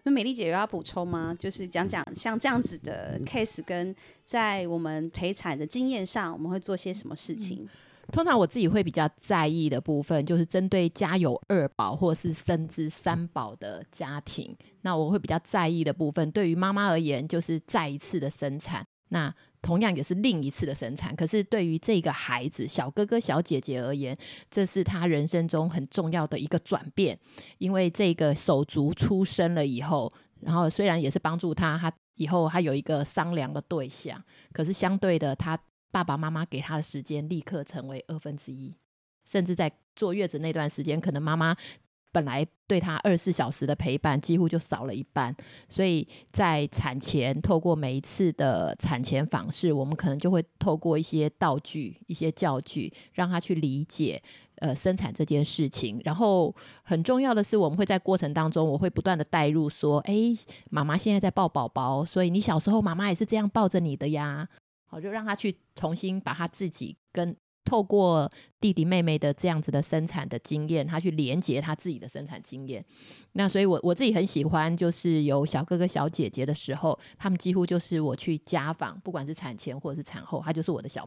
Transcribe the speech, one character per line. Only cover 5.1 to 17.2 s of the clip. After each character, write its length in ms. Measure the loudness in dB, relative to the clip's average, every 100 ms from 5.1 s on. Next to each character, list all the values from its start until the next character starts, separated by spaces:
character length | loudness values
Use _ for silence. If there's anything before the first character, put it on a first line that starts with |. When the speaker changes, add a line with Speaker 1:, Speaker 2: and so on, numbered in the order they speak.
| -4 -4
Speaker 1:
产 240 | -4 -4 -4
的 80 | -4
经 220 | -2 -2
验 160 | -2 -4
上， 260 | -4 -4
我 60 | -6
们 100 | -4
会 120 | -4
做 180 | -4 -6
些 160 | -6
什 140 | -8 -10
么 60 | -10
事 180 | -8
情？ 300 | -8 -8 -8
Speaker 2:
嗯。 60 | -12 -20 -20 _ -4
通 120 | 0
常 140 | 4 6
我 80 | 4
自 140 | 4
己 80 | 4
会 160 | 4
比 80 | 2
较 180 | 2 0 0
在 300 | 0 2 2
意 200 | 2 0
的 140 | 0
部 180 | 0 0
分， 240 | 2 0 2
就 100 | 2
是 80 | 2
针 240 | 2 2
对 180 | 4 2
家 280 | 2 0 2
有 160 | 2 0 0
二 200 | 2 2
宝 260 | 0 -2 2
或 180 | 0
是 180 | 0 -2
甚 360 | -4 -2 -2 -2
至 200 | -4 -6
三 400 | -4 -2 -2 -4
宝 260 | -6 -8 -8
的 280 | -10 -12 -14
家 300 | -10 -8 -8
庭， 340 | -8 -10 -12 -14 -20 _
那 140 | -2 0
我 140 | 2
会 80 | 0
比 100 | 0
较 120 | -4
在 280 | 0 0 2
意 160 | 2
的 80 | 0
部 200 | 0 0
分， 180 | 0 0
对 180 | 2 2
于 60 |
妈 180 | 2 2
妈 160 | 2 2
而 120 | 2
言， 280 | 2 -2